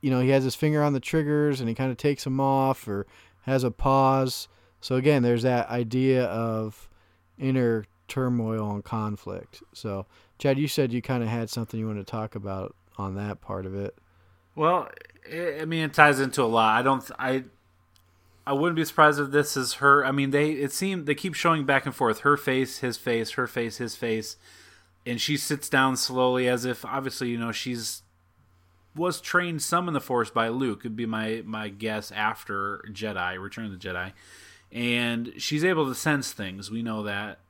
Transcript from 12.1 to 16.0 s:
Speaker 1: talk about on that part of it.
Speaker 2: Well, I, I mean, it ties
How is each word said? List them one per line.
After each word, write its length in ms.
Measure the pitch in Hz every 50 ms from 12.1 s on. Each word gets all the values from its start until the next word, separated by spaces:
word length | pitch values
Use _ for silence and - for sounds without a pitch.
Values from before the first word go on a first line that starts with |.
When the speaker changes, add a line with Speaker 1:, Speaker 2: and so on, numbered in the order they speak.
Speaker 1:
talk 240 | - 113 107 107 -
about 400 | 107 98 101 95 95 95 - - _ _ _ _
on 180 | - 101 98 95
that 260 | 98 101 104 101 -
part 240 | - - 98 95 95
of 80 | 92 95
it. 220 | 98 101 98 - _ _ _ _ _ _ _ _ _ _ _ _
Speaker 2:
Well, 340 | 156 156 160 180 180 - - - - - - - - _ -
I, 300 | - 165 175 170 143 151
I 40 | 160
mean, 180 | 160 165 165 160
it 80 | 151 -
ties 260 | -